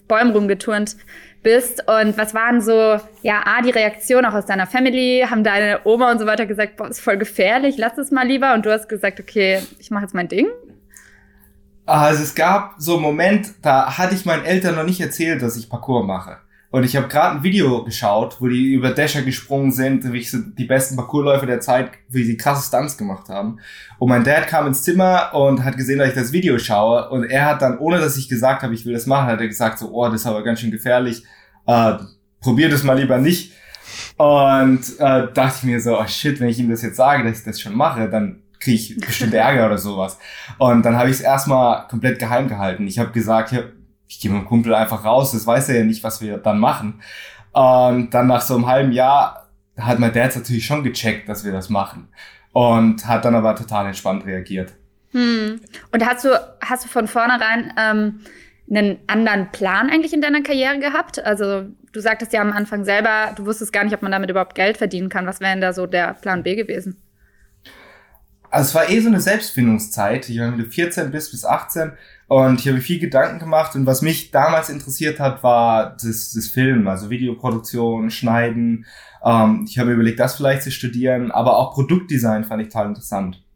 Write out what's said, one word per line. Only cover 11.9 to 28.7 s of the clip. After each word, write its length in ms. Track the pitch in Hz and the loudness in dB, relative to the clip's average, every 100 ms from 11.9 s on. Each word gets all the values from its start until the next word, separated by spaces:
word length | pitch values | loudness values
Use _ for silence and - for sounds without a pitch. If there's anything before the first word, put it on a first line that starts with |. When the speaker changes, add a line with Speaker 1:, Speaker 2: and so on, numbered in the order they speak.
| 151 151 151 | 4 4 2
Speaker 2:
es 100 | 151 | -2
gab 400 | - 165 202 - - | 0 2 2 -2 -8
so 160 | 151 | -2
einen 80 | 170 | 0
Moment, 520 | 151 151 180 208 208 - | 0 2 2 2 0 -4
da 340 | 151 135 - 131 | 2 2 2 0
hatte 180 | 185 185 | -2 0
ich 80 | |
meinen 200 | 175 156 | 0 -2
Eltern 300 | 160 185 180 | 0 0 0
noch 80 | 160 | 0
nicht 160 | 160 180 | -2 -2
erzählt, 400 | 147 - 165 147 | -4 -4 -2 -2
dass 160 | 117 113 | -4 -6
ich 140 | - | -10
Parkour 320 | 120 - 123 | -8 -2 -2
mache. 340 | 98 92 - - _ _ _ | -2 -6 -10 -20 _ _ _
Und 100 | 131 | 0
ich 140 | 127 139 | 0 0
hab 120 | 135 | 0
grad 280 | 147 170 147 | 2 2 0
ein 60 | |
Video 400 | 175 196 143 120 | 0 2 2 0
geschaut, 540 | 113 - 107 107 120 - | -4 -4 0 0 -2 -4
wo 80 | 123 | -2
die 240 | 123 131 | 0 2
über 180 | 131 127 | 2 0
Dächer 320 | - 151 147 | 0 0 -2
gesprungen 480 | 131 - - 139 135 | -4 -6 -4 -2 0
sind, 420 | 127 131 131 131 | 0 0 0 -2
wie 60 | 120 | -6
ich 120 | 120 | -6
so 60 | 127 | -8
die 260 | 110 - | -6 -6
besten 320 | 117 131 131 131 | 0 0 0 -6
Parkourläufer 500 | 117 147 143 139 131 | -4 0 2 2 0
der 140 | 120 | -2
Zeit, 320 | - 127 127 - - | 0 0 0 -10 -6
wie 160 | 127 | -2
sie 120 | 117 113 | -2 -2
krasse 300 | 147 139 - | -2 -2 -2
Stunts 320 | 127 147 - | -2 -2 -6
gemacht 300 | 101 95 - | -8 -10 -10
haben. 320 | 98 107 110 - - - - | -8 -8 -10 -16 -20 -16 -2
Und 80 | 123 | 2
mein 160 | 120 | 4
Dad 240 | 127 156 - | 4 2 2
kam 180 | 160 143 | 0 0
ins 160 | 135 | -2
Zimmer 500 | - 180 185 180 - | 0 2 4 2 0
und 320 | 151 139 127 | 2 2 2
hat 120 | 131 123 | 0 -4
gesehen, 240 | 123 139 | -2 0
dass 80 | 135 | 0
ich 60 | |
das 180 | 131 120 | 0 -2
Video 260 | 175 180 120 | 0 2 0
schaue. 500 | - 104 110 120 - | 0 2 4 2 0
Und 140 | 131 | -4
er 200 | 117 135 147 | -2 0 2
hat 160 | 139 | 2
dann, 160 | 131 120 | 0 0
ohne 200 | 156 175 | 0 0
dass 180 | 151 135 | 0 -2
ich 120 | - | -4
gesagt 340 | 120 131 135 | 0 0 0
habe, 120 | 127 | -4